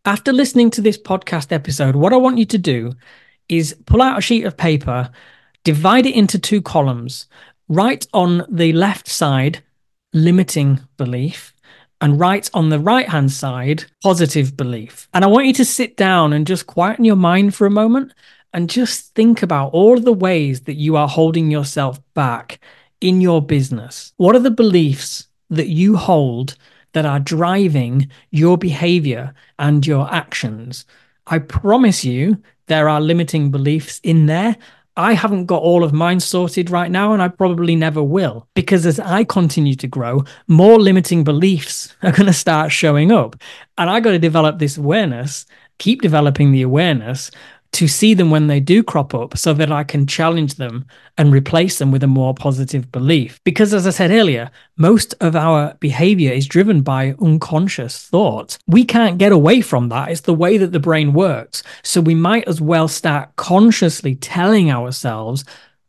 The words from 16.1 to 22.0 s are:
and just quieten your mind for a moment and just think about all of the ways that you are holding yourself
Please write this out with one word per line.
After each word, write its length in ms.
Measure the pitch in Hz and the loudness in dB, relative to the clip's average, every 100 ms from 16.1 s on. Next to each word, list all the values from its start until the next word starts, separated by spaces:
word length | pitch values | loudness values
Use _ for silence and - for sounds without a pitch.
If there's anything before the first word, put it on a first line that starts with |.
| 185 151 | 2 2
and 120 | 147 151 | 0 -2
just 200 | 180 - | -4 -6
quieten 400 | - 180 220 226 | -2 -2 2 2
your 100 | 196 | 4
mind 380 | 175 185 202 | 4 2 2
for 120 | - 202 | 0 0
a 40 | |
moment 420 | 202 220 247 277 _ _ _ _ | 2 2 0 -4 _ _ _ _
and 160 | 175 175 | -8 -6
just 460 | 247 247 - - | -2 -4 -6 -8
think 280 | - 226 226 | 0 2 2
about 300 | 180 147 139 | 0 -2 -2
all 240 | 165 208 247 | 2 4 4
of 80 | |
the 80 | 240 | 2
ways 500 | 208 185 175 143 127 | 0 0 0 -2 -4
that 120 | - | -8
you 220 | 147 151 156 | -6 -2 0
are 120 | 147 | 0
holding 420 | 151 160 165 156 | 2 0 2 -2
yourself 480 | 151 143 - 135 131 | -2 -4 -4 -6 -6